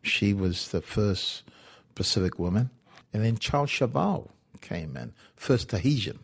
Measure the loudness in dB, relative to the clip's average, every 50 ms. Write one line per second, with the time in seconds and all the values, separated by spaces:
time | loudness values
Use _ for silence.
0 | -4 -2 0 2 2 2 2 2 2 0 0 -2 -4 -4 -6 -6 -4 -2 0 0
1 | 2 2 0 -2 -4 -6 -6 -8 -12 -20 -20 -20 -20 -20 -20 -20 _ _ -6 -4
2 | -2 0 2 2 2 0 0 -2 -2 2 2 2 2 0 -4 _ _ _ -20 -20
3 | -10 _ -2 0 2 2 0 0 -2 0 0 2 2 0 0 0 0 2 2 2
4 | 2 2 0 -2 -4 -10 -18 _ _ _ -20 -16 -10 -8 -8 -6 -6 -8 -8 -10
5 | -10 -12 -14 -18 -20 -20 _ -4 2 2 2 2 2 0 -2 0 2 2 2 2
6 | 0 -4 -8 -10